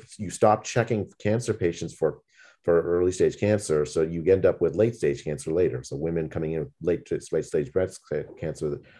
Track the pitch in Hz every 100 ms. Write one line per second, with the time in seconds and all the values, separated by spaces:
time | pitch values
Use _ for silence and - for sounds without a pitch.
0 | - - 98 - 110 110 - - 113 110
1 | 92 - 104 110 120 104 87 85 82 -
2 | 80 76 _ _ - _ - 85 85 87
3 | 90 90 82 - 101 104 - 78 76 82
4 | 80 85 80 95 90 85 85 85 113 120
5 | 76 69 - 73 - 80 90 - 67 69
6 | 80 82 80 82 78 80 73 - 82 85
7 | - - - 80 76 82 73 92 92 -
8 | - 76 73 - 80 76 78 71 - -